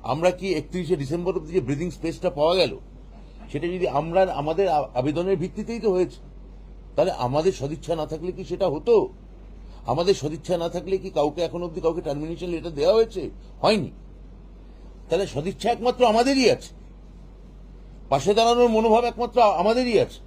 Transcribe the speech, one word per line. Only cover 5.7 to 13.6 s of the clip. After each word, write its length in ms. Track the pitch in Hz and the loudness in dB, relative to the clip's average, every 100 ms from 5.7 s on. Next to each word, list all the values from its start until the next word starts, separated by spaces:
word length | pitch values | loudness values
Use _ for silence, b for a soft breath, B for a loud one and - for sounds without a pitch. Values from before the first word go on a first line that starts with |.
| 233 | -2
তো 100 | 208 | 0
হয়েছে, 280 | 185 175 - - - - - - - - - | 2 0 -4 -20 -20 -20 -20 -20 -20 -8 0
তাহলে 160 | 175 | 0
আমাদের 400 | - 123 143 165 | 0 0 2 0
সদিচ্ছা 420 | - 139 160 - 165 | 0 -8 -8 -6 -4
না 100 | 151 | -4
থাকলে 260 | 156 180 | -6 -8
কি 120 | 180 | -10
সেটা 240 | 185 175 185 | -10 -2 -2
হতো? 400 | 147 190 220 143 - - - - - B B - | -2 4 4 4 -6 -20 -20 -20 -18 B B -4
আমাদের 280 | 135 180 | 0 2
সদিচ্ছা 440 | 190 156 160 - 175 | 0 -2 -8 -4 -2
না 120 | 170 | -2
থাকলে 260 | 170 180 190 | -6 -4 -4
কি 120 | 190 | -2
কাউকে 320 | 156 147 147 | 0 0 0
এখন 220 | 165 175 | -4 -4
অবধি 180 | 175 165 | -8 -2
কাউকে 200 | 165 170 | -2 -2
টার্মিনেশন 460 | 160 143 156 165 180 | -6 -6 -6 -8 -6
লেটার 260 | 165 160 143 | -6 -6 0
দেওয়া 140 | 160 | 2
হয়েছে? 360 | 226 226 190 131 - B - | 4 2 -2 -8 -12 B -2